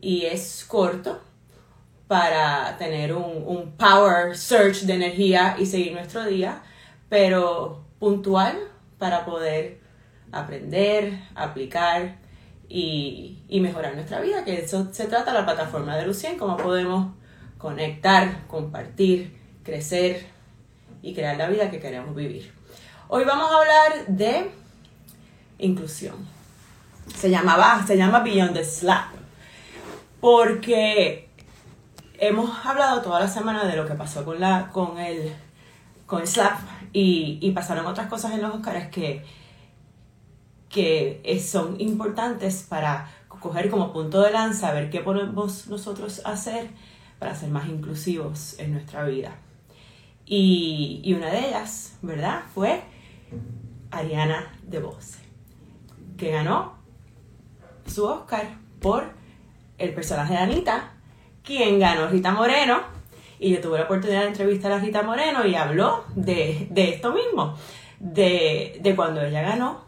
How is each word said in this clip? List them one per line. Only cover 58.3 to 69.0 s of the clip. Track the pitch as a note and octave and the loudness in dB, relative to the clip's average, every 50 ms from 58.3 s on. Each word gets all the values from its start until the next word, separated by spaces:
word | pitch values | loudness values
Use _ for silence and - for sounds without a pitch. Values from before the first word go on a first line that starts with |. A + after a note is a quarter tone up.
| - G#3+ G#3 - - - - - - - | -6 -6 -6 -6 -10 -18 -20 -20 -18 -4
por | - F#3+ G#3+ B3 C#4+ - - - - - - - - - - - - - - - | 0 0 2 0 -2 -4 -12 -20 -20 -20 -20 -20 -20 -20 -20 -20 -20 -20 -10 -6
el | F#3 F3 D3+ | -6 -6 -4
personaje | F3+ E3 D3+ E3+ D3 D3 D#3 F#3 | -6 -6 -4 -4 -2 -2 0 2
de | F3 | 2
Anita, | F3+ G3 B3+ E4 F4+ - A3 B3 - - - - - - - - - - - - _ | 2 2 2 0 0 0 -2 -2 -4 -8 -18 -20 -20 -20 -20 -20 -20 -20 -20 -20 _
quien | - C#4 C4+ A#3+ G#3+ G3+ G3+ | -10 -2 0 2 4 6 6
ganó | F#3+ F3 E3+ D#3+ D#3+ E3+ | 6 6 4 2 0 2
Rita | F#3+ F#3 F#3 F3+ | 2 2 2 2
Moreno, | F#3+ G#3+ A3+ A#3+ C4 C#4+ C#4+ B3 A#3+ A#3+ - - - - - - - - - - - - | 2 2 4 4 4 4 4 4 2 2 0 -6 -14 -18 -18 -20 -20 -20 -20 -20 -16 -4
y | - F#3+ | 0 2
yo | F#3 F3 | 2 2
tuve | E3+ E3 D#3+ D#3 | 0 -2 0 0
la | D#3+ | 0
oportunidad | D#3+ F#3+ F#3+ F#3+ G#3 G3+ G3 | 0 0 -2 0 0 0 2
de | G3+ G#3 | 2 0
entrevistar | G3+ G3+ G3 G3+ G3+ F#3+ F#3+ G3 | -2 0 0 2 2 2 0 0
a | G3+ G3+ | 0 0
Rita | G3 G#3+ G#3+ G#3 | 0 0 0 -2
Moreno | G#3 G#3+ A3+ B3 D4+ D#4 C#4+ C4 A#3 | 0 0 0 0 0 0 0 2 2
y | G3 F3+ | 2 2
habló | E3 D#3 D3 D3+ E3+ G3+ - A#4 A#4 - - - | 2 0 0 2 2 2 2 2 0 -4 -8 -6
de, | F#3+ F#3 F#3 F3+ E3+ D#3 D#3 D#3 D3+ G3 - | -4 -2 0 0 0 0 -2 -2 -4 -6 -2
de | F3+ G3 F#3 E3+ | 2 2 2 2
esto | - - - A#3+ | 2 -2 -2 -2
mismo, | C4+ G4 B4 B4 G#4+ D#4 D3 D3+ D3+ - - - - - - - - - | 0 0 0 0 0 -2 -2 -2 -4 -10 -14 -20 -20 -20 -20 -20 -20 -14
de, | G3 F3+ D#3+ F#3 G3 F3+ F3+ F3 D#3+ D#3 D3+ - - - - - | -12 -6 2 4 4 4 4 4 2 2 2 0 -4 -6 -10 -2
de | F3 G3 F#3+ | 2 2 2
cuando | F#3 | 4